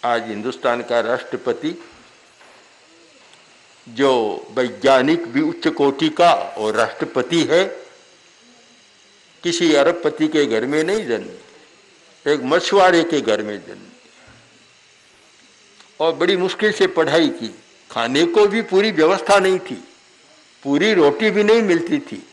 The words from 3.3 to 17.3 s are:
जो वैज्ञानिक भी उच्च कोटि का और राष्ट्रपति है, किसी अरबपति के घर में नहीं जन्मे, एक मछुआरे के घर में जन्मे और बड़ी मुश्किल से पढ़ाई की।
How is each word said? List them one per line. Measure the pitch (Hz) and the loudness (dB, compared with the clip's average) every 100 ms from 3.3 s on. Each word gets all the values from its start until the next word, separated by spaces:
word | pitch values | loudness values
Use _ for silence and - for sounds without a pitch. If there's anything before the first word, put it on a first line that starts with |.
| - _ _ _ _ - | -20 _ _ _ _ -16
जो | 113 139 127 107 87 - | 0 2 2 0 -6 -8
वैज्ञानिक | - 123 104 156 131 135 170 120 | -6 -6 0 4 4 4 0 -2
भी | 131 | -2
उच्च | 156 170 160 | -2 -2 -4
कोटि | - 139 139 160 | 0 0 0 -4
का | 156 175 | 2 4
और | 143 - - 107 | 4 -2 -6 -2
राष्ट्रपति | 107 110 - 160 131 123 165 | 0 -2 -4 -4 -4 -2 -2
है, | 135 170 196 - - - _ _ _ _ 240 240 _ _ _ _ _ _ _ _ | 2 2 0 -6 -20 -20 _ _ _ _ _ _ _ _ _ _ _ _ _ _
किसी | 175 170 170 | -6 0 2
अरबपति | 147 151 170 156 147 156 | 4 2 2 -4 -2 0
के | 156 143 | 0 0
घर | 110 127 | 0 0
में | 151 | -2
नहीं | 160 214 147 | 0 -2 -2
जन्मे, | 110 95 - - - _ _ _ _ _ _ 143 | -6 -6 -18 -20 -20 _ _ _ _ _ _ -2
एक | 147 | -2
मछुआरे | 127 170 170 196 185 170 | 0 0 2 4 6 4
के | 165 151 | 2 -2
घर | 113 107 | 0 -2
में | 104 101 - | -4 -10 -14
जन्मे | 98 95 _ _ _ - - _ _ _ _ _ _ _ _ _ _ _ _ _ _ - - | -20 -20 _ _ _ -20 -20 _ _ _ _ _ _ _ _ _ _ _ _ _ _ -20 -4
और | 160 | -2
बड़ी | 143 170 190 | 0 0 0
मुश्किल | 180 - 214 | -2 -2 -2
से | 202 185 | 0 0
पढ़ाई | 170 143 160 | 0 2 2
की। | 151 | 0